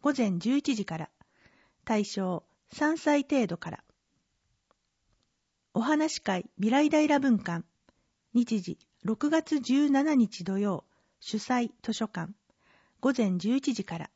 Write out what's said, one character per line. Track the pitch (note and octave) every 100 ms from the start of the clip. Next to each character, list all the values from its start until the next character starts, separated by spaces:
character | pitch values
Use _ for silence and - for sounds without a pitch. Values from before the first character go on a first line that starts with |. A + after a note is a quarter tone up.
午 | C#4+ C4+
前 | A3 F3
十 | G#3+ C#4
一 | C#4+ A3+
時 | G3
か | D#3+
ら。 | D#3 _ _ _ _ _ _ _ -
対 | G#3+
象、 | G3+ - F#3 E3+ _ _ _
三 | - D4+ D#4+
歳 | - D4
程 | C4+ C#4+ G#3
度 | E3+
か | E3
ら。 | - _ _ _ _ _ _ _ _ _ _ _ _ _ _ _ _ _ _ _
お | G#3+
話 | A#3 D4+ D#4 -
会、 | - F#3 - -
未 | G#3
来 | C4 D4+
平 | D#4 D4+ C#4+
文 | C4+ G#3+
館。 | - E3+ - _ _ _ _ _ _
日 | A#3 A#3 A3
時、 | F3 - _ _
六 | - A3 D4
月 | D#4+ D#4+ D4+
十 | A#3+ C4+ D4
七 | C4+ D4 C#4+
日 | G#3+ -
土 | F3+ F#3+
曜。 | G3+ F3 _ _ _ _
主 | - A3
催、 | - B3 A#3+ -
図 | -
書 | A3 A3
館。 | - E3+ G#3 _ _ _ _ _ _
午 | B3+ B3+
前 | G#3 F3+
十 | G3 B3+
一 | C#4+
時 | A#3
か | G3 E3
ら。 | D3+